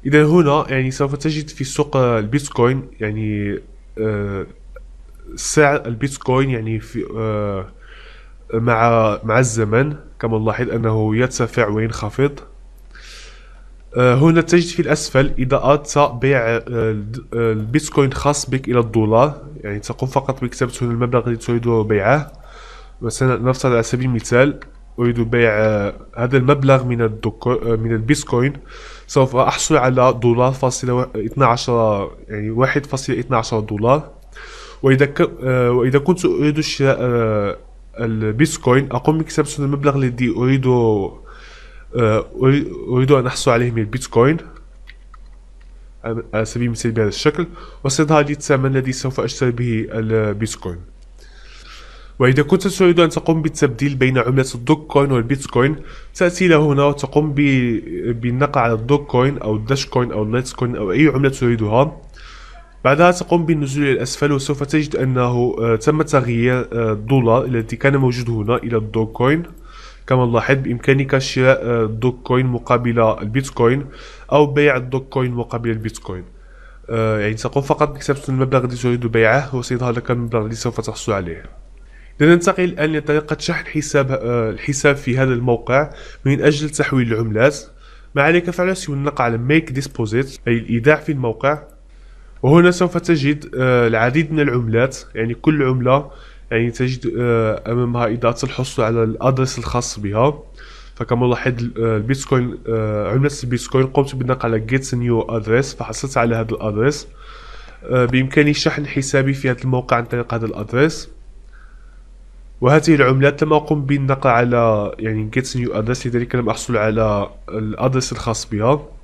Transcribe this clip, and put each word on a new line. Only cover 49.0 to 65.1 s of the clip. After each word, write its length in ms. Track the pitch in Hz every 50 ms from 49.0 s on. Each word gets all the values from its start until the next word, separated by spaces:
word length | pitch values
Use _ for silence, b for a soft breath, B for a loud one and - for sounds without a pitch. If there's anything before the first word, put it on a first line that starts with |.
| - 131 131 -
أشتري 320 | - 143 - - 135 123
به 360 | 120 120 123 120 113 110 110 110
البيتكوين. 880 | - 113 113 110 110 110 107 107 104 104 110 107 - - - 95 87 87 87 - - - - - - B B B B B B B B B B B B B B B B B B B B B
وإذا 240 | 127 127 135 135 147
كنت 240 | 147 196 185 - 202
تريد 320 | 170 - 185 180 175 160
أن 100 | 175 160
تقوم 320 | 165 165 - - 165 160
بالتبديل 540 | 156 156 147 - - 139 120 113 135 143 143
بين 220 | 131 131 127 131 131
عملة 280 | 113 120 131 135 131 127 -
الدوج 220 | 120 120 123 156 156
كوين 340 | 151 - - 139 139 143
والبيتكوين، 640 | 135 123 113 117 139 135 139 - - 123 123 139 156 143 B B B B B B B
تأتي 320 | - 185 175 180 - 190
إلى 100 | 180 170
هنا 280 | 151 151 151 143 135 139
وتقوم 500 | 143 143 143 - 139 - 151 151 156 143
ب-، 880 | 135 147 143 135 131 123 120 117 107 - - - 90 - 110 120 117
بالنقر 400 | 113 120 120 127 143 143 143 143
على 120 | 120 117 117
الدوج 260 | 110 113 117 143 143
كوين 380 | 143 - - 120 127 139 143 -
أو 180 | - 107 107
الداش 300 | 107 110 110 135 135 135
كوين 260 | - - 131 123 120
أو 120 | - 107 107
اللايت 300 | 107 110 123 127 - -
كوين 220 | - 131 120 123
أو 160 | - 107 95
أي 160 | 90 120 156 156
عملة 220 | 127 131 135 135
تريدها. 720 | 135 - 131 120 120 113 110 104 107 120 139 156 156 - - - B B B B B B B B B B B B B B -
بعدها 260 | 127 139 147 170 175
تقوم 340 | 180 180 180 - 175 170 170
بالنزول 380 | 151 170 151 147 135 135 143 147
إلى 80 | 139
الأسفل، 400 | 135 - 135 131 - - - 147
وسوف 320 | 147 135 135 - 147 131 143
تجد 320 | 135 - 156 151 147 147
أنه، 600 | - 131 135